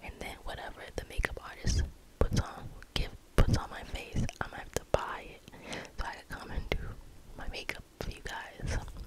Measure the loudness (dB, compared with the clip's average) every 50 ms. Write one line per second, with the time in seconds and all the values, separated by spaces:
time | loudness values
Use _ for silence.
0 | -10 -10 -8 -8 -8 -8 -8 -8 -6 -6 -6 -6 -6 -8 -8 -10 -12 -8 -6 -8
1 | -8 -6 -4 0 0 0 0 0 -8 -10 -12 0 2 4 6 6 4 2 0 -12
2 | -18 -20 4 4 6 6 8 4 4 2 -2 -8 -10 -10 -10 -12 -16 -4 0 0
3 | 0 0 -2 -10 -16 0 8 8 10 10 10 6 4 0 -6 -8 -8 -8 -8 -8
4 | -8 -2 0 2 2 2 0 -4 -6 -6 -6 -10 -10 -4 -4 -4 -2 4 4 4
5 | 4 4 -4 -6 -8 -12 -14 -14 -16 -16 -16 -14 -10 -8 -8 -8 -8 -10 -4 -4
6 | -4 -4 -4 -8 -8 -8 -8 -8 -6 -2 -2 -2 2 2 2 2 2 -2 -6 -8
7 | -10 -14 -16 -16 -16 -14 -10 -6 -6 -4 -4 -6 -4 -4 -6 -6 -6 -14 -8 -6
8 | -4 -4 -4 -6 -8 -6 -6 -6 -8 -8 -10 -6 -2 0 0 0 0 -2 -8 -10
9 | -10